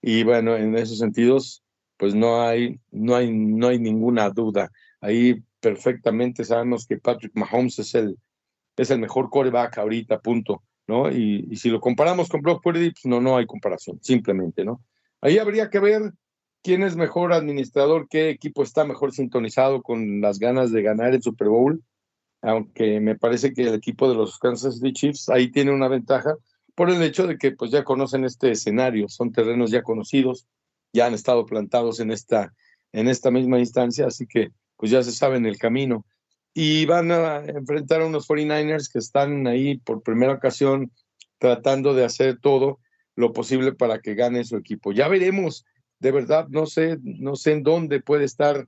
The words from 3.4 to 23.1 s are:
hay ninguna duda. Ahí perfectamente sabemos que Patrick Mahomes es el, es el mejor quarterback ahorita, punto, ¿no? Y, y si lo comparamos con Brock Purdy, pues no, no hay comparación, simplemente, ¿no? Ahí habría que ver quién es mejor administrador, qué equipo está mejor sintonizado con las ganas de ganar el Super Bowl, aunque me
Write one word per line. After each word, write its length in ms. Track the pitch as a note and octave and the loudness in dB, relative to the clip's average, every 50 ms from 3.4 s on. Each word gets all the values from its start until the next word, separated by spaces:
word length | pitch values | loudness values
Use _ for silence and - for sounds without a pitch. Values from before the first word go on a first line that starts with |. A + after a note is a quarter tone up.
| G#2+ G#2+ G#2+ A2 A#2+ | 0 0 2 2 2
hay 120 | B2 B2+ A#2+ | 2 2 2
ninguna 500 | A#2 A2 G#2+ A2 A2+ A#2+ A#2+ A#2 G#2+ G2+ | 0 0 0 0 2 2 2 2 0 0
duda. 420 | G2 A2 A#2 A2 G2 G2+ F#2+ - _ _ _ _ _ _ | 0 -2 -2 0 0 -2 -2 -4 _ _ _ _ _ _
Ahí 420 | - G#2 A2 A#2 A#2+ B2 A#2+ A2 - _ _ _ | -4 0 2 4 4 4 4 2 -4 _ _ _
perfectamente 880 | - A2+ G2+ - - B2+ B2 - _ A#2+ G#2+ A2+ B2 B2 A#2+ - A2+ | -2 -2 -2 2 -2 -2 -2 0 _ -2 0 0 -2 -2 -4 -6 -4
sabemos 400 | G#2+ A#2 A#2 A#2 B2 B2 A2+ - | -2 0 0 0 -2 -2 -4 -4
que 120 | _ A#2 | _ -6
Patrick 380 | - _ B2 A#2+ A2 - G#2+ _ | -2 _ -2 -2 -2 -6 -8 _
Mahomes 440 | A2 G2+ - G#2+ A#2+ B2+ B2 - - | -6 -4 0 0 0 0 0 -2 -6
es 140 | G#2+ - - | -8 -2 0
el, 220 | A#2+ A2 G2+ F#2+ - _ _ _ _ _ _ _ _ _ _ _ | 0 0 0 -4 -8 _ _ _ _ _ _ _ _ _ _ _
es 140 | - C3 A#2 | -4 0 0
el 80 | C3+ A#2 | 0 0
mejor 300 | A2 G#2 - C3 C3 A#2+ | 0 -2 -2 -2 -2 0
quarterback 500 | - C#3 C3 C3 A#2+ A#2+ A#2+ A#2+ - A2+ | 0 2 2 2 2 0 0 0 -2 -4
ahorita, 400 | G#2 G#2+ A2+ A#2 G#2+ - A2 G#2+ | -2 -2 -2 -4 -2 -2 -4 -2
punto, 440 | _ A2+ A#2+ A#2 G#2+ - G2+ - _ _ _ _ _ | _ -2 -2 -2 -2 -4 -6 -6 _ _ _ _ _
¿no? 240 | - A2 A#2+ C#3+ D3+ | -4 -2 0 0 0
Y, 360 | C3+ B2 A2 G#2 G#2 G2+ F2 - | 0 0 0 0 -2 -2 -4 -8
y 60 | A2 | -12
si 120 | G#2+ - A#2+ | -2 -2 0
lo 120 | A2+ G#2+ | 0 2
comparamos 480 | - B2+ B2 - D3 E3+ F3+ F3+ E3+ - | 0 0 2 2 2 2 2 0 -2 -2
con 120 | - D3+ | -4 -2
Brock 200 | C#3+ E3+ E3+ - | 0 0 0 0
Purdy, 300 | _ F3 E3 E3+ E3+ E3+ | _ -2 0 0 0 -2
pues 140 | E3 - - | -2 -4 -2
no, 140 | C3 B2 A#2+ | 0 0 2
no 180 | B2 C3 C3 | 2 2 2
hay 100 | B2+ A2+ | 2 0
comparación, 520 | - - - - G#2 F2+ - - - F2 - | -2 -6 -6 -4 -4 -4 -4 -8 -14 -16 -12
simplemente, 600 | - - B2 A#2+ G#2 - F#2+ F#2+ F#2 E2+ - - F#2 | -2 0 0 0 2 0 -2 -2 -2 -4 -4 -4 -4
¿no? 180 | G#2 A#2+ B2 _ _ _ _ _ _ _ _ | -4 -6 -10 _ _ _ _ _ _ _ _
Ahí 200 | - C#3+ E3+ G#3+ | 0 2 2 2
habría 320 | A3 G#3 G3+ A3 G#3+ G#3+ | 2 2 -2 -2 -2 0
que 80 | - G3+ | 0 2
ver 340 | G3 G#3 G#3+ G#3+ G#3+ G3+ - _ _ _ _ _ _ _ _ _ | 4 4 4 2 0 -4 -8 _ _ _ _ _ _ _ _ _
quién 220 | _ F3+ F3+ F#3 G3 | _ 0 2 2 2
es 120 | F#3+ E3+ | 0 0
mejor 380 | E3 E3 D3+ - F3 F3 E3+ F3 | -2 -2 -2 0 -2 0 2 2
administrador, 720 | E3 D3+ D3 C#3+ C#3 C3 - _ D3 C#3 D3 D#3+ E3 C#3+ | 2 2 -2 -4 -4 -6 -2 _ 2 4 4 4 2 0
qué 220 | _ - D#3 D#3 D3+ | _ 0 0 0 0
equipo 320 | D3 - - - - - | -2 -4 -10 -10 -4 -4
está 240 | C3+ A#2 _ D#3+ D3+ | -4 0 _ 0 0
mejor 260 | D3 B2+ - C#3+ C3+ | 0 -2 -4 -4 -4
sintonizado 720 | B2+ - C3+ A#2+ - B2+ A2+ G#2+ - - C3 C3+ C#3 B2+ | -2 -4 -6 -2 -2 -2 -4 0 0 2 2 2 2 -2
con 400 | - - A#2+ A2+ A2 G#2 G2+ G#2 | -4 -4 -4 -4 -4 -4 -2 0
las 160 | G#2 G#2 G2 | 0 0 0
ganas 340 | G2 G#2+ A#2+ B2+ C3 B2+ A#2+ | 0 0 0 2 2 0 2
de 120 | A2+ A2 G2+ | 2 2 2
ganar 320 | G#2+ G#2+ G#2+ A#2 B2 C3 | 2 0 0 2 2 2
el 80 | B2+ - | 2 0
Super 260 | A#2+ A2+ - G#2 G#2 | -2 -4 0 2 2
Bowl, 320 | G#2+ A#2 B2+ C#3+ D#3+ D#3+ _ _ _ _ _ _ _ _ _ _ _ _ - | 4 4 4 4 2 -2 _ _ _ _ _ _ _ _ _ _ _ _ -2
aunque 560 | A2+ A2 A2+ G#2+ G2+ _ - A#2 G#2+ G#2 G#2+ | 0 0 0 -2 -6 _ -2 0 0 2 2
me 160 | G#2+ G#2+ | 0 0